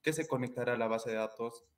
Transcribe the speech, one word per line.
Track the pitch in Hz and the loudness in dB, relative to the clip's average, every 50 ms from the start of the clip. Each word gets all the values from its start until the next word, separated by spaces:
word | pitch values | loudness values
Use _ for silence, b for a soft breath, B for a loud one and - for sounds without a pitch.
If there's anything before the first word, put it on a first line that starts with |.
que | - 156 156 | -2 0 0
se | 160 156 - | 0 0 0
conectará | 143 127 123 123 - 123 120 123 120 | 0 0 0 -2 -2 0 0 2 2
a | 113 | 4
la | 113 113 | 4 2
base | 113 110 - 120 | 2 0 0 0
de | 110 110 | 0 0
datos, | 110 110 - - 117 117 - - - _ _ | 0 -2 -2 -4 -6 -6 -6 -10 -16 _ _